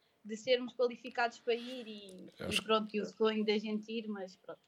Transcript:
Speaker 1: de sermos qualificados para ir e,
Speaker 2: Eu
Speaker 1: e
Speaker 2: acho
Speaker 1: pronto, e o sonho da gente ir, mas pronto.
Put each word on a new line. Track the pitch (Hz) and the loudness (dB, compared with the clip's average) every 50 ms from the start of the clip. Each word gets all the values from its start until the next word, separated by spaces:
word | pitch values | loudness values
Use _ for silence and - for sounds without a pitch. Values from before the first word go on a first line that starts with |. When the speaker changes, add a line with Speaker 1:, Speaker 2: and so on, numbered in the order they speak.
| _ _ _ _ - | _ _ _ _ -10
Speaker 1:
de | 208 220 | -8 -8
sermos | 214 - 262 247 247 254 226 - | -2 2 4 4 4 4 0 0
qualificados | - 247 233 240 - - 247 - 240 240 233 - - | 0 0 0 0 -4 -12 -4 0 0 0 0 0 -2
para | - 240 226 | 0 0 0
ir | 240 240 247 262 247 226 220 | 0 -2 -6 -8 -8 -10 -10
e, | 214 208 202 196 185 185 - - - - | -12 -12 -12 -14 -14 -14 -16 -16 -10 -6
Speaker 2:
Eu | - | -4
Speaker 1:
e | 190 | -2
Speaker 2:
acho | 208 - | 0 0
Speaker 1:
pronto, | - 214 220 214 214 - 214 | 4 4 4 4 4 2 -2
e | 208 | -2
o | 208 | -2
sonho | - - - 220 220 220 214 208 | -2 0 2 2 4 4 4 4
da | 214 208 214 | 4 2 2
gente | 214 214 214 208 214 220 | 2 0 -2 -2 -2 -4
ir, | 226 233 220 | -6 -6 -4
mas | 214 208 196 185 185 - | -4 -6 -6 -8 -10 -12
pronto. | - _ - - - _ | -14 _ -14 -14 -14 _